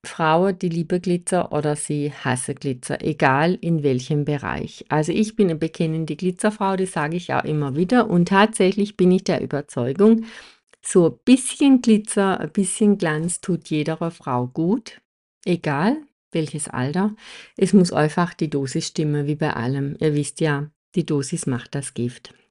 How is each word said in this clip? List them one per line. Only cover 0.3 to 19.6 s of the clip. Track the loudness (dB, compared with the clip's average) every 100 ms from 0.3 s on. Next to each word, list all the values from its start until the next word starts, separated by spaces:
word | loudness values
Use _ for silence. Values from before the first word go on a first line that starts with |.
| 4 2 0
die | -4
lieben | -4 -2 -2
Glitzer | 0 -2 0 -2 0
oder | -2 -2 -4
sie | -4 -4 -4
hassen | -6 -4 -4 -6
Glitzer, | -8 -6 -8 -6 -4
egal | -4 0 2 4 2 0
in | 0 0
welchem | 2 0 0 -2
Bereich. | 0 -4 -4 -6 -8 -12 -2
Also | 0 0
ich | 0 0 2
bin | 2
eine | 2
bekennende | -4 -2 -2 -2 -6 -4
Glitzerfrau, | -4 0 -4 -2 -2
das | -2 -2
sage | -4 -4
ich | -4 -4
auch | -4
immer | -2 -2 -2 -2
wieder. | 2 2 4
Und | 2 4
tatsächlich | 4 4 4 2 2 -4 2
bin | 4
ich | 4
der | 2 -4
Überzeugung, | -2 -6 -6 -4 -4 4 6 6 0 -16 -20 _ _ _
so | 2 4 4
ein | 2
bisschen | 4 4 4 2 4 6
Glitzer, | 6 2 2 0 0 -2
ein | -4
bisschen | -2 -2 2 2 4
Glanz | 0 -2 -4 -6
tut | -4 -4 -2
jeder | -2 -2 -2 -6
Frau | -6 -6 -4 -4
gut, | -2 0 0 -4 -20 _ _ _ _
egal | -4 -4 -2 0 0 -2 -8 _ _
welches | -6 -4 -8 -8
Alter. | -4 -2 -2 -2 -4 -18 -20 -18
Es | -4 4
muss | 6 4
einfach | 2 0 0 -4
die | -4 -4
Dosis | -2 -4 -4 -6
stimmen, | -4 -2 0 -2
wie |
bei | -2 -2
allem. | -2